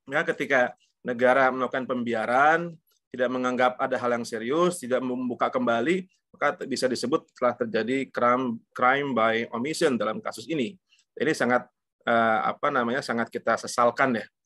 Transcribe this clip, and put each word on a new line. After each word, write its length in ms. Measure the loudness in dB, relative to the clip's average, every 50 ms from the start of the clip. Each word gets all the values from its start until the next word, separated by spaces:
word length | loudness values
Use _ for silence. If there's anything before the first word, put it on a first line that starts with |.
| _ -4
Ya, 160 | -2 -2 0
ketika 480 | 0 -2 -4 0 2 4 4 4 2 -2 _ _ _ _ _ -8
negara 480 | -6 0 4 4 6 6 6 4 4
melakukan 320 | 2 0 -2 -2 -4 -4 -4
pembiaran, 880 | -4 -4 -4 -2 -2 -2 -2 0 2 4 4 6 6 4 2 0 -4 -10 -16 _ _ _ _ _ _
tidak 160 | -4 -2 -2 0
menganggap 480 | 0 -2 -2 0 2 2 2 2 2
ada 240 | 0 -4 -2 -2 -2
hal 160 | -2 -2 -2
yang 80 | -2 -4
serius, 560 | -6 -8 -6 -4 -2 0 0 0 0 0 -4
tidak 240 | -4 -2 -2 -2 -2
membuka 480 | -2 -4 -4 -4 -6 -2 -2 -2 0
kembali, 560 | 0 0 0 0 0 0 0 0 0 -2 -4 -8 _ _ _ _
maka 240 | -6 -4 -2 -2 -2
t-, 80 | -4 -6
bisa 240 | -6 -4 -2 -2 -2
disebut 400 | -2 -2 -2 -2 -2 -2 -4 _ _
telah 160 | -2 0 0
terjadi 560 | 0 -2 -4 -2 -2 -2 -2 0 -2 -4 -4 -6
crime, 560 | -4 0 2 2 2 2 0 -2 -4 -6 -10 _
crime 400 | -4 0 2 2 2 2 0 -2
by 320 | 0 2 2 2 2 0 -2 -4
omission 480 | -6 -6 -6 -4 -2 0 2 2 2 0
dalam 240 | -2 -2 -4 -4 -6
kasus 240 | -10 -10 -10 -8 -6
ini. 240 | -4 -4 -4 -4 -6 -12 _ _ _ _ _ _
Ini 240 | -8 -4 -2 -2 0
sangat, 320 | 0 2 2 2 0 0 -4 _ _ _ _ _ _ -2 0
eh, 300 | 2 4 4 4 2 2 0 -2
apa 240 | -2 -2 -2 -2
namanya, 320 | 0 0 0 -2 -2 -4 -4
sangat 240 | -4 -2 -4 -4 -4
kita 320 | -6 -4 0 0 0 0
sesalkan 560 | -2 -2 0 2 2 4 4 2 2 2 0
ya. 80 | -2 -4 -8 _ _ _